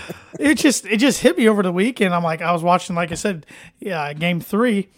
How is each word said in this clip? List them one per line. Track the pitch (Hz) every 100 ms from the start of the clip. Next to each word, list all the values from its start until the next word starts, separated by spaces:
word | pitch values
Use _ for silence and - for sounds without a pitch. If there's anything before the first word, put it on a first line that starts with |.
| - - - -
it | 294
just, | 269 302 - 190
it | 208
just | 262 -
hit | 262 359
me | 220
over | 208
the | 185
weekend. | 175 226 247 190
I'm | 175
like, | 170 160
I | 170
was | 175
watching, | 170 180 - 170
like | 170
I | 170
said, | 208 165 - - - _
yeah, | 208 165 143
game | 151 175 170
three, | - 202 247 202 -